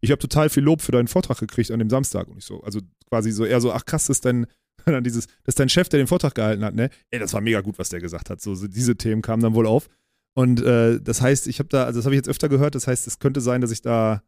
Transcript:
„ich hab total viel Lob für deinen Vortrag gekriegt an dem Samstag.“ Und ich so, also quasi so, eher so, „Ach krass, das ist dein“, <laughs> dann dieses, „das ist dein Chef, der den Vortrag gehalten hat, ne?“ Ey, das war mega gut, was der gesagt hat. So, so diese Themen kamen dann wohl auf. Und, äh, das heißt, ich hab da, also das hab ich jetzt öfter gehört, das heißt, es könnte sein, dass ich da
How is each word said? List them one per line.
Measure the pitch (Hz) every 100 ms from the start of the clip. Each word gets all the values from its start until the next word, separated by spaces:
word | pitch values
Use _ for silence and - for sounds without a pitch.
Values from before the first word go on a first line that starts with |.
„ich | 117
hab | 143
total | 139 156 151
viel | -
Lob | 143 160
für | -
deinen | 123 120
Vortrag | 180 - 120
gekriegt | 110 - 113
an | 113
dem | 110
Samstag.“ | 127 139 92 92
Und | 104
ich | -
so, | 101
also | 107 104 92 _ -
quasi | 117 110
so, | 104 110
eher | 120
so, | 120
„Ach | 110 -
krass, | 156 -
das | 135
ist | 127
dein“, | 123 117 _ _ _
<laughs> | -
dann | 135
dieses, | 120 117 -
„das | _ -
ist | -
dein | 135
Chef, | 175 180
der | 147
den | 127
Vortrag | 180 147 -
gehalten | 107 104
hat, | 107 107
ne?“ | 127 - -
Ey, | 120
das | 101
war | 110
mega | 110 107
gut, | 95 95
was | 90
der | 87
gesagt | 87 82 -
hat. | 92
So, | 104
so | 92 98
diese | 98 123 113
Themen | 117 110
kamen | 110 113
dann | 113 110
wohl | 110
auf. | 123 - _ _ _ _ -
Und, | 127 120
äh, | - 117 117 117
das | - 113
heißt, | 127 139 -
ich | 131
hab | 143
da, | 135 123
also | 120
das | 127
hab |
ich | 139
jetzt | 127
öfter | 139 151
gehört, | 139 147 135
das | 131
heißt, | 127 -
es | -
könnte | 143 139
sein, | 120 127
dass | 123
ich | 113
da | 120 117 110 107